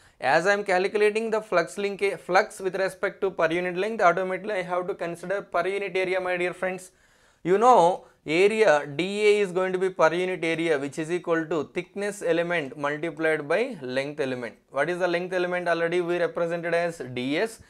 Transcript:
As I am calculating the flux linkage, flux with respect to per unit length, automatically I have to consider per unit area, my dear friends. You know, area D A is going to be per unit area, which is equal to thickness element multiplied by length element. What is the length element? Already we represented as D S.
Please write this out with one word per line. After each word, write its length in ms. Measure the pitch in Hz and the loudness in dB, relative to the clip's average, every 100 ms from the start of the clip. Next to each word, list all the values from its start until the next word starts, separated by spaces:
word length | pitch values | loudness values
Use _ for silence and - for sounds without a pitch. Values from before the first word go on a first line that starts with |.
| _ _ | _ _
As 280 | 127 160 185 | 2 2 4
I 60 | |
am 100 | 202 | 0
calculating 680 | 202 185 190 214 208 214 226 | 0 0 0 2 2 2 -2
the 120 | 214 | -4
flux 360 | 214 175 170 - | 0 -2 -2 -4
linkage, 420 | 202 196 196 165 | -6 -2 -4 -4
flux 400 | - 185 208 - | 0 0 0 -4
with 160 | 190 185 | -6 -2
respect 460 | 185 185 202 185 | -4 -2 -6 -2
to 80 | 190 | -4
per 220 | 180 160 | 0 0
unit 260 | 170 180 175 | 0 -2 -4
length, 240 | 208 220 | -4 2
automatically 540 | 180 175 185 185 208 196 | 2 2 -2 -4 -4 -6
I 80 | |
have 240 | 175 180 180 | -2 -4 -4
to 80 | 185 | -6
consider 480 | 170 170 180 196 | -6 -8 -6 -6
per 240 | 196 175 180 | -4 -2 -2
unit 280 | 202 196 185 | -4 -4 -2
area, 240 | 180 185 | 0 -2
my 180 | 185 180 | -2 -2
dear 160 | 175 | -2
friends. 380 | 170 185 185 - _ _ _ _ _ | -2 -6 -6 -12 _ _ _ _ _
You 160 | 165 196 | 0 4
know, 460 | 247 220 170 190 - _ 151 | 8 8 6 2 -8 _ 0
area 640 | 165 202 220 208 147 143 | 4 4 6 6 4 2
D 400 | 143 185 208 208 | -4 -2 2 4
A 120 | 208 | 4
is 100 | 196 | 2
going 220 | 175 185 | 0 -2
to 40 | 185 | 0
be 140 | 185 | -2
per 200 | 185 160 | 4 4
unit 320 | 175 185 175 | 4 -2 -2
area, 360 | 165 160 165 143 | -2 0 0 0
which 180 | 143 160 | 0 -6
is 140 | 156 | -4
equal 340 | 175 170 160 156 | -4 0 -2 0
to 240 | 165 135 | -2 -2
thickness 500 | 185 170 202 202 202 | -6 -8 -6 -6 -4
element 520 | 165 170 170 170 135 151 | 0 0 2 -2 -4 -4
multiplied 720 | 143 151 165 156 160 156 147 | -4 -2 -6 0 0 0 0
by 300 | 185 269 185 | 0 0 -6
length 360 | 127 127 143 151 | -4 -2 -4 -4
element. 360 | 135 123 113 - _ | -4 -4 -8 -12 _
What 180 | 131 156 | -2 -2
is 80 | 175 | 0
the 100 | 180 | 0
length 260 | 175 180 | -2 -2
element? 340 | 185 180 180 170 | -2 -2 -2 0
Already 340 | 165 170 180 | 0 0 0
we 160 | 170 175 | 0 0
represented 560 | 165 175 170 170 170 | -2 -2 -4 -2 -2
as 240 | 170 170 165 123 | 0 0 -4 -8
D 240 | 123 131 156 | -6 -2 -2
S. 240 | 220 - - | -2 -6 -20